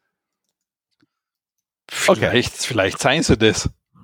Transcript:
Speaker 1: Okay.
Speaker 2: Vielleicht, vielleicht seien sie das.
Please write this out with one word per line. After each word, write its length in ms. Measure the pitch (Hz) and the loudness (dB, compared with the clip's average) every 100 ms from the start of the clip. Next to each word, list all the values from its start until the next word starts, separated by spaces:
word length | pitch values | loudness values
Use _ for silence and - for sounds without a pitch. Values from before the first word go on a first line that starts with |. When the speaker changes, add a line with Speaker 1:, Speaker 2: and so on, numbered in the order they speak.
| _ _ _ _ _ _ _ _ _ _ _ _ _ _ _ _ _ _ - - - | _ _ _ _ _ _ _ _ _ _ _ _ _ _ _ _ _ _ -14 -4 0
Speaker 1:
Okay. 100 | 147 | 2
Speaker 2:
Vielleicht, 360 | 113 123 113 - | 2 0 -2 -6
vielleicht 420 | - 110 95 - | -6 -2 -2 0
seien 240 | 135 147 | 0 0
sie 140 | - 117 | 2 2
das. 340 | 110 98 - - _ _ | 2 2 -4 -10 _ _